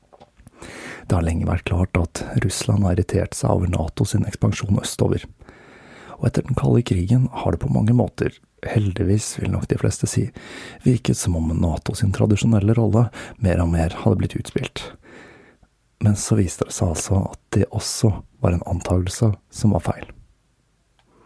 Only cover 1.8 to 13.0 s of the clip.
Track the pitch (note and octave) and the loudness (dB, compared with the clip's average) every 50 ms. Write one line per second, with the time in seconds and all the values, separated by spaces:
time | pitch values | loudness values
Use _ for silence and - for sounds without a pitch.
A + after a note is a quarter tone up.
1.8 | F#2+ - - F2+ E2 - - - - - - B2 - G2 - - - - G#2+ G2+ | 0 2 2 0 0 0 -4 -10 -8 -2 -2 0 0 0 -2 -2 -2 0 2 2
2.8 | G2+ F2+ F2 G2 G2+ - - F#2 F2+ - - - - A2+ G#2+ F2+ F2+ F2+ F#2 - | 2 2 2 2 0 0 0 0 0 -2 -4 -4 0 0 2 2 2 0 0 -2
3.8 | E2+ F2 - - G#2 - - G#2 - - - - - G#2+ G2+ - - G2 G2 - | -2 -4 -2 -2 -4 0 0 -2 -2 -2 -2 0 0 0 0 -2 0 0 0 0
4.8 | - - - - - G2 F2+ - - - - _ - - - - - - - - | 0 -4 -2 0 0 0 0 -2 -4 -10 -20 _ -20 -20 -20 -20 -20 -20 -20 -20
5.8 | - - - - - - - - - A#2+ - - - - B2+ - C#3 C3+ B2 A#2+ | -20 -20 -20 -20 -20 -18 -8 -2 -2 -2 0 -2 -2 -2 -2 0 2 2 2 2
6.8 | B2 - G2 F2+ F2 G2 A#2+ B2+ B2+ - - - - F#2+ F2 - - - C3 B2 | 2 2 0 0 2 2 2 2 2 0 -2 -2 0 2 2 2 2 0 0 2
7.8 | A2 G#2+ B2 B2 G#2 F#2+ - - - - - - _ _ _ - - - - A2+ | 4 4 4 4 2 0 -2 -4 -4 -4 -4 -8 _ _ _ -14 -10 -2 0 0
8.8 | G#2 G2 F2 F2 F2 F2+ G2+ G#2+ - - - - G2+ F#2+ F#2+ F#2+ G2 - - - | 0 0 0 0 0 2 2 0 0 -4 -8 -6 -4 -2 -2 -2 0 -2 -2 0
9.8 | - G#2+ - - - - - A2 G#2 A#2 - - - - - - - - - - | 0 -2 -2 -2 -4 -2 -2 -2 -2 -2 -6 -14 -20 -18 -18 -18 -18 -18 -14 -2
10.8 | - C3 B2 A2+ - - B2 - - - E2+ D#2+ D#2+ D#2+ E2 - F2+ E2 D#2 - | 2 2 2 2 2 0 0 0 0 -2 0 0 0 0 0 0 0 0 0 -2
11.8 | - - - - G2+ G2 F#2+ - G#2+ G#2+ G#2 - - A#2 A2+ G2+ G2 G#2 A#2 A#2 | -4 -6 -4 0 0 0 2 2 4 4 4 2 4 4 4 4 4 4 2 2
12.8 | A2+ G2+ G2+ A#2 | 2 2 4 2